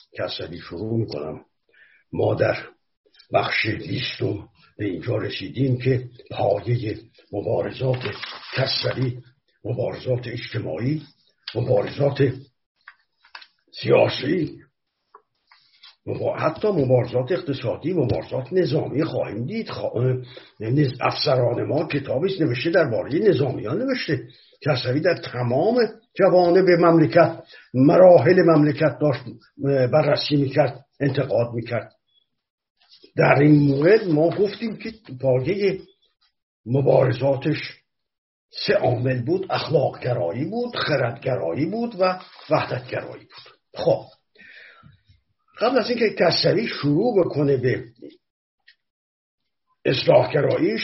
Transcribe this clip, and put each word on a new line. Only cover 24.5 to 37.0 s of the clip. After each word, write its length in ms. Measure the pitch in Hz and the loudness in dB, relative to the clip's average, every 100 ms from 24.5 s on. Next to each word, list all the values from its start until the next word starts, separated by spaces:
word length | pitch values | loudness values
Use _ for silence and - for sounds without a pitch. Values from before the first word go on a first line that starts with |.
| _ | _
کسروی 380 | - 135 127 135 | -4 -2 -2 0
در 160 | 175 170 | 0 -2
تمام 600 | - 120 120 127 185 247 214 - _ - | -4 -6 -2 0 2 2 0 -4 _ 0
جوانب 520 | 190 180 175 180 180 | 4 6 6 6 6
مملکت، 760 | 170 175 165 151 170 160 - - - - | 6 6 6 6 6 4 2 -14 -20 -6
مراحل 680 | 123 139 175 185 175 127 185 | 2 6 8 10 10 8 6
مملکت 560 | 165 156 151 143 151 - | 6 6 4 2 0 2
داشت، 200 | 147 127 117 - _ - 135 139 127 | 0 0 -6 -18 _ -6 -2 0 2
بررسی 440 | 151 143 - - 147 | 4 4 0 0 0
می‌کرد، 500 | 135 151 135 - - _ | 2 2 0 -2 -16 _
انتقاد 540 | 139 139 127 104 120 | -2 -2 0 0 -2
می‌کرد. 380 | 117 117 117 - _ _ _ _ _ _ _ _ _ _ _ _ - | -4 -6 -6 -8 _ _ _ _ _ _ _ _ _ _ _ _ 0
در 200 | 143 135 | 4 6
این 260 | 147 151 143 | 6 6 4
مورد 360 | 135 160 220 | 2 4 4
ما 260 | 196 147 165 | 4 2 2
گفتیم 480 | 165 202 - 226 180 | 2 -2 -2 -8 -8
که 160 | 226 - - 127 | -12 -14 -16 -4
پایهٔ 580 | 135 127 139 196 196 165 - _ _ _ _ _ _ _ 107 | 0 0 0 0 0 -2 -8 _ _ _ _ _ _ _ -2
مبارزاتش 920 | 131 135 - | 0 4 4